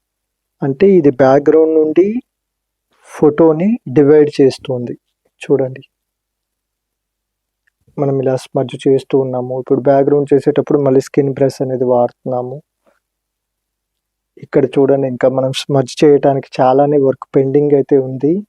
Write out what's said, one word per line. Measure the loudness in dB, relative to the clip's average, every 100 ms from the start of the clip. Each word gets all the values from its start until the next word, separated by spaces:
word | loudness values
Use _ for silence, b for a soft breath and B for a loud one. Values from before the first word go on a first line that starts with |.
| _ _ _ _ _ -8
అంటే | -6 0 4
ఇది | 4 4 2
బ్యాక్‌గ్రౌండ్ | 2 4 4 2 4
నుండి | 2 2 0 -2 -4 _ _ _ _ _ _ _ _ _
ఫోటోని | -2 -2 2 0 2 -2 -4 -2
డివైడ్ | 0 4 4 2
చేస్తుంది. | 2 0 0 -8 -8 -8 -14 _ _ _ _
చూడండి, | -4 -2 -2 -8 -20 _ _ _ _ _ _ _ _ _ _ _ _ _ _ _ _ _ _ _ _ -6
మనం | -4 -2
ఇలా | -2 -4
స్మడ్జ్ | -6 -6 -6 -4
చేస్తూ | 0 0 0 -2
ఉన్నాము. | -2 -6 -8 -10
ఇప్పుడు | -4 -2
బ్యాక్‌గ్రౌండ్ | 2 2 2 0 0
చేసేటప్పుడు | 0 0 -2 -2 0
మళ్ళీ | 2 0
స్కిన్ | 0 -2 -2
బ్రష్ | -2 -2 -2
అనేది | -6 -4 0
వాడుతున్నాము. | 0 0 _ -8 -8 -8 -12 _ _ _ _ _ _ _ _ _ _ _ _ _ _ _ _ _ _
ఇక్కడ | -4 -2 0
చూడండి, | 0 2 0 -2
ఇంకా | -2 -2
మనం | -2 -4
స్మడ్జ్ | -6 -4 -2 -2 0
చేయడానికి | 4 4 2 -2 -6
చాలానే | -2 2 2 2 2
వర్క్ | 0 -2 -4
పెండింగ్ | -2 0 0 2
అయితే | 0 2 0
ఉంది. | 0 -4 -2 -2